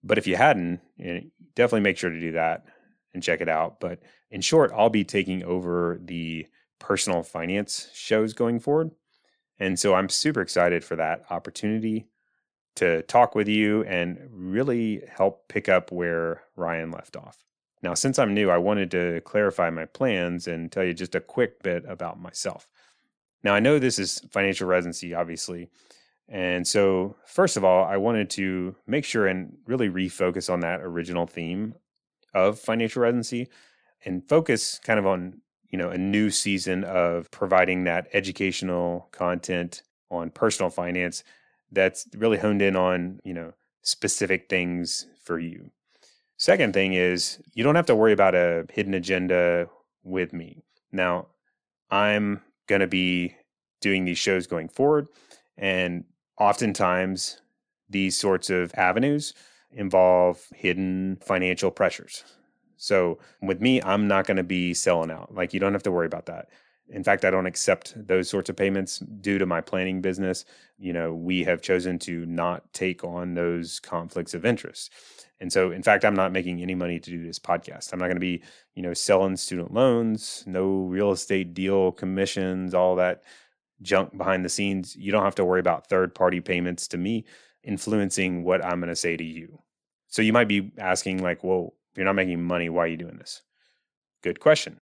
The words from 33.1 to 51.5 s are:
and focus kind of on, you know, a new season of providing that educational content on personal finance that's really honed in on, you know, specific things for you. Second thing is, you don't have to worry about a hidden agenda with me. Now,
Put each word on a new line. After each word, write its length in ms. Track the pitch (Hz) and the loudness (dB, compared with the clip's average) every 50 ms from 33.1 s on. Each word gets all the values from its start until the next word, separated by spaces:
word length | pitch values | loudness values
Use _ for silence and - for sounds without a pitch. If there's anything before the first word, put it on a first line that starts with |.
| 120 123 110 - 123 117 123 - _ - _ _ _ _ _ _ _ _ - | 2 0 -4 -4 -6 -8 -8 -10 _ -20 _ _ _ _ _ _ _ _ -10
and 180 | 95 92 90 - - | -8 -8 -8 -2 2
focus 500 | 151 165 165 - 123 104 - - - - - | 2 2 4 4 0 0 0 -4 -6 -8 -2
kind 160 | - 113 107 | 0 0 2
of 80 | 98 95 | 4 2
on, 320 | 95 90 87 92 95 - _ _ _ _ _ _ | 0 0 -2 -10 -12 -16 _ _ _ _ _ _
you 60 | 95 | -6
know, 140 | 95 85 87 | -4 -4 -4
a 80 | 87 92 | -2 -2
new 320 | 92 98 101 104 107 104 | -2 0 2 2 2 2
season 540 | 95 - - 104 98 92 90 95 92 90 90 | 0 -2 -2 -2 -2 -2 -2 -2 -4 -4 -4
of 440 | 90 95 90 87 87 85 85 82 _ | -2 0 2 2 2 0 -2 -6 _
providing 500 | - - 101 92 95 92 90 90 92 92 | -8 -6 0 4 4 4 6 4 2 0
that 240 | 92 90 85 90 78 - | 0 0 0 -2 -4 0
educational 960 | - 101 98 95 87 - 98 95 90 - 95 92 90 87 87 87 87 87 - _ | -2 -2 -2 -2 -4 -2 -2 -2 -2 -4 -4 -4 -2 -2 -2 -2 -4 -6 -10 _
content 720 | - - 90 87 90 87 - - 92 87 87 85 - - _ _ _ _ _ _ | -8 -4 -2 -2 -2 -4 -4 -4 -4 -4 -4 -6 -10 -16 _ _ _ _ _ _
on 220 | 90 85 85 82 | -8 -8 -8 -8
personal 400 | _ - 113 110 - - 98 87 | _ 0 0 0 0 0 -2 -2
finance 540 | - - 87 87 90 90 90 87 82 - - _ - _ _ _ _ _ _ _ | -2 -4 -6 -4 -2 -2 -4 -4 -6 -10 -14 _ -20 _ _ _ _ _ _ _
that's 340 | - 98 95 92 - - - - - | 2 2 2 2 2 -4 -14 -14 -6
really 220 | 104 110 113 110 - | 0 2 2 2 2
honed 240 | - 107 104 98 | 2 0 2 4
in 140 | 98 98 95 | 2 2 4
on, 420 | 92 92 92 90 87 87 90 95 - _ | 2 2 2 2 0 -2 -6 -8 -12 _
you 100 | 98 87 | -10 -10
know, 180 | 82 82 82 - _ _ _ _ _ | -8 -10 -12 -16 _ _ _ _ _
specific 640 | _ - - _ - 101 - - 104 92 95 90 - _ | _ -6 -4 _ -2 -4 -2 -2 0 0 0 -2 0 _
things 580 | 95 92 87 90 87 87 85 82 - - - - _ _ _ | -2 0 0 0 -2 -4 -4 -4 -6 -8 -8 -12 _ _ _
for 160 | - 87 82 | -8 -6 -6
you. 320 | 85 82 85 - - - _ _ _ _ _ _ _ _ _ _ _ _ _ | -6 -8 -12 -14 -20 -20 _ _ _ _ _ _ _ _ _ _ _ _ _
Second 360 | _ - - 196 190 143 104 | _ 2 2 4 4 4 2
thing 200 | 95 98 95 95 | 2 2 2 2
is, 500 | 92 90 90 90 90 87 - - - - - _ _ | 2 2 2 2 2 0 -2 -6 -6 -10 -18 _ _
you 100 | 110 117 | 0 2
don't 100 | 143 151 | 4 4
have 120 | 170 165 | 4 4
to 100 | - 120 | 4 4
worry 160 | 107 110 110 | 6 6 6
about 240 | 104 101 98 95 90 | 6 6 6 6 6
a 320 | 90 87 87 85 82 80 - | 4 4 4 2 0 -4 -4
hidden 220 | - 107 104 98 98 | -4 -4 -2 -2 -2
agenda 760 | 92 85 92 95 90 90 90 90 90 87 87 85 87 85 - - _ _ _ _ _ _ | -4 0 0 -2 0 0 2 2 4 4 4 2 0 -2 -4 -10 _ _ _ _ _ _
with 280 | 92 92 95 90 82 | -6 -4 -4 -4 -4
me. 300 | - 85 85 80 76 80 _ _ _ _ _ _ | -6 -12 -12 -12 -18 -20 _ _ _ _ _ _
Now, 340 | - 95 90 90 87 87 - _ _ _ _ _ | -4 -2 0 0 0 -2 -6 _ _ _ _ _